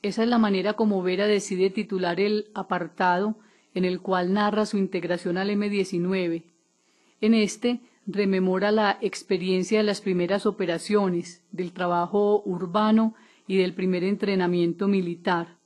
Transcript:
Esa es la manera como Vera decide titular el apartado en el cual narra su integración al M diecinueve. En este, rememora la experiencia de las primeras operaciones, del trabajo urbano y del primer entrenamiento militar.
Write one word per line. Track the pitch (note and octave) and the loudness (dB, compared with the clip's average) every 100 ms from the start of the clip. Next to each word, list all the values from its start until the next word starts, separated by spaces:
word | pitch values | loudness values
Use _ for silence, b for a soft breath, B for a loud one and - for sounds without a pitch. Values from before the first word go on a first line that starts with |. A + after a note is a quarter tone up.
Esa | G3+ G3 | -4 -2
es | A3+ | 2
la | A#3+ | 2
manera | G#3+ F#3+ F#3+ | 2 2 0
como | G#3 A3 G3 | 0 0 2
Vera | F3+ F#3 G#3 | 0 0 2
decide | G#3 G3+ F#3 F#3+ | 0 0 0 0
titular | F#3+ G#3 F#3+ F3+ F3 | 0 -4 -2 -2 0
el | G3+ G#3+ G#3 | 0 0 -4
apartado | - F#3 F3+ E3 - F#3 F3+ G#3 A3 b b b | -10 -4 -4 -4 0 2 2 0 -4 b b b
en | F#3 F#3 | -2 -2
el | F3+ | -2
cual | F#3 F#3 F3+ | -2 0 0
narra | G3+ G#3 G#3+ G#3 | 0 0 0 -2
su | G3+ | -2
integración | F#3+ F3+ E3+ F3 F3+ F3+ | -2 -2 -4 -4 -2 -2
al | G3 | -2
M | G3+ G#3 | -2 -2
diecinueve. | G3+ F#3+ F3 F3+ F#3+ F3+ E3+ - _ _ _ b b b b | -2 -2 -2 -2 -2 -2 -4 -8 _ _ _ b b b b
En | G#3+ | 2
este, | A3+ G#3 - A#3+ B3 b b - | 4 2 -2 -4 -4 b b -8
rememora | F#3 G3+ F#3+ F#3 F#3 G3+ | -2 0 2 2 2 2
la | A3 G#3 G3+ | 2 2 0
experiencia | G3+ - - F#3 F#3 F#3 F3+ A3 | -4 -6 -4 -4 0 0 2 2
de | |
las | G#3+ G3 | 2 0
primeras | - F3+ F3 G3+ G#3 | -2 0 0 0 0
operaciones, | G3+ F3+ E3+ - G#3 G3 F3 F3 - _ | -2 -2 -2 0 2 2 -2 -6 -16 _
del | - F3+ | -8 -8
trabajo | F3 F3+ F3 F3 G3+ G#3 G#3 G#3 | -4 0 0 0 2 4 2 0
urbano | F3+ F3+ F#3+ G#3+ A3 A3 A3 B B B | -6 -2 0 4 4 2 -2 B B B
y | F#3+ | 0
del | F#3 | 0
primer | F3+ F#3 F3+ | 0 -2 0
entrenamiento | F#3 G3+ G3+ G3 F3+ F3 E3+ E3+ G3+ | 0 -2 0 0 2 2 0 0 0
militar. | G3 F3+ E3+ G3+ F3 E3+ - | 2 0 -4 -2 -2 -4 -14